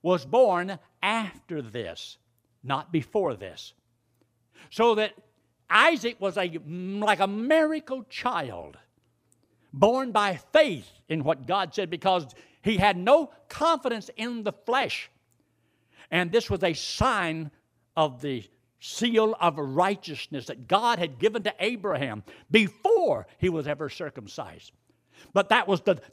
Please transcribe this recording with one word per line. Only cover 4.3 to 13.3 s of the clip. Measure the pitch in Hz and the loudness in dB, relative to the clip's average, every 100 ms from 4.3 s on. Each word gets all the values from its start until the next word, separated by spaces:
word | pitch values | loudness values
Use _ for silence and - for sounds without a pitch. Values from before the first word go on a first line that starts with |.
| _ _ _ - | _ _ _ -18
So | - 233 214 | 0 2 2
that | 214 - _ _ _ _ _ | -2 -6 _ _ _ _ _
Isaac | 202 302 311 226 233 | 6 6 4 -4 -4
was | 196 196 | -4 -2
a, | 180 160 147 | -4 -4 -10
like | 175 185 202 214 190 | -8 -6 -2 0 2
a | 196 | 0
miracle | 202 240 311 311 311 302 262 | -2 2 2 2 -2 -6 -10
child, | 214 - 247 190 135 90 76 - _ _ _ _ _ _ _ _ _ | -10 -6 -4 -4 -6 -10 -14 -18 _ _ _ _ _ _ _ _ _
born | 139 202 254 262 | 2 4 4 0
by | 214 202 175 - | 0 0 -2 2
faith | 302 302 156 - _ _ | 4 4 0 -10 _ _
in | 160 143 | -4 -2
what | 151 127 | -2 -2
God | 190 185 - | -2 -2 -4
said, | 180 | -6
because | 165 190 185 139 - - _ | -2 0 0 -2 -16 -20 _
he | 196 208 | -2 4
had | 202 180 | 4 4
no | 185 294 294 | 6 4 4